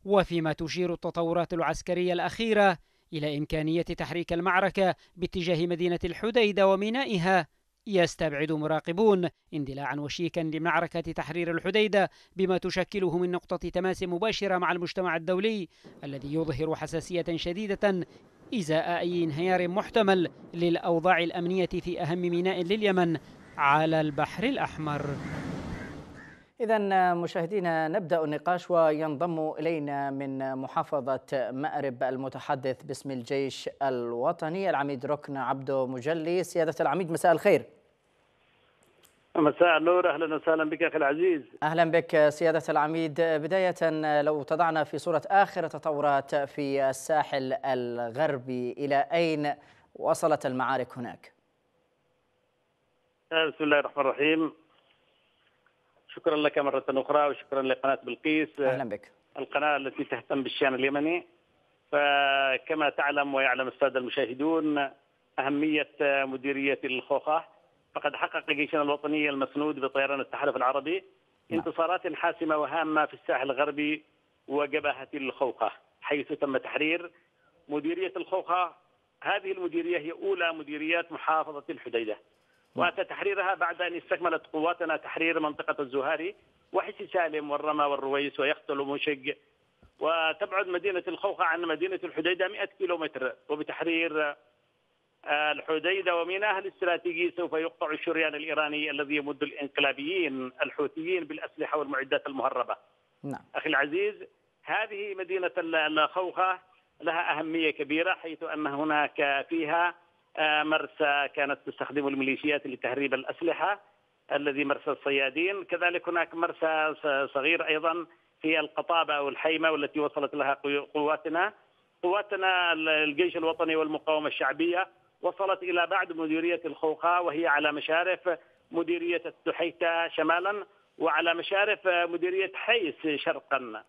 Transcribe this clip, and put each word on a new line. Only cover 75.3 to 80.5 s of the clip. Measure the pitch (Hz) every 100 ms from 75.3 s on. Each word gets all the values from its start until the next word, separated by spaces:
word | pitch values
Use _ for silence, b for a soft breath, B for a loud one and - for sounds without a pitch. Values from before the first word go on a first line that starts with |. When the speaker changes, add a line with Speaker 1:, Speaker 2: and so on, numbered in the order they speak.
| - 131 - 107 - _ _
Speaker 3:
حيث | - 147 131
تم | 151 143 131
تحرير | - 131 151 170 170 b b b b b -
مديرية | 147 147 170 185 185
الخوخة. | - 185 170 180 175 - _ _ _ _
هذه | 147 202 196
المديرية | 190 175 165 170 175
هي | 151
أولى | 160 196 185 170